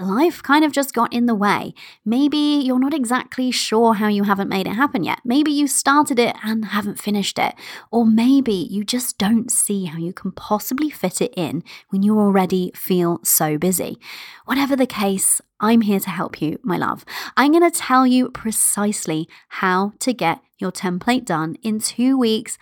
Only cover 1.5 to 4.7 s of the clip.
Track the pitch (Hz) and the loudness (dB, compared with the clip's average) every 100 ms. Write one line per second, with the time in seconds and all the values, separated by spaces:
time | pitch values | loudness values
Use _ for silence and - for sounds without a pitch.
1.5 | 151 - - - - 214 247 285 302 294 | 0 -4 -12 -20 -10 -2 2 2 2 2
2.5 | 294 254 254 269 311 233 254 - - 254 | 2 0 0 0 0 -2 -2 -4 -4 -2
3.5 | 233 - 220 226 208 214 202 196 196 196 | -2 0 2 4 4 2 2 2 0 -2
4.5 | 196 - | -2 -2